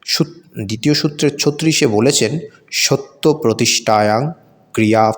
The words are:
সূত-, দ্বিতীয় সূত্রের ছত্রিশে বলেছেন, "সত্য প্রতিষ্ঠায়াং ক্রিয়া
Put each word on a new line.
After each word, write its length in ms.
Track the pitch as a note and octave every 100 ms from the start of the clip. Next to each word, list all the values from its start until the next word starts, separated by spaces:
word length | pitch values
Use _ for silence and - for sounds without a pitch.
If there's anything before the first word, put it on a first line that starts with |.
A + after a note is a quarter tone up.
| -
সূত-, 580 | - D3+ - _ - G#2
দ্বিতীয় 280 | A2 D3
সূত্রের 420 | D3 D#3 D3+ D3 C#3+
ছত্রিশে 500 | D3 D3 D#3+ D3+ C#3
বলেছেন, 520 | G#2 B2 - A2 D#3 - - _
"সত্য 640 | - - C#3 - _ D#3+
প্রতিষ্ঠায়াং 1000 | C#3+ A#2 A2 A#2 - - G#2+ G#2+ A2 D3 E3+ _ _ _
ক্রিয়া 400 | - A2 A2 A2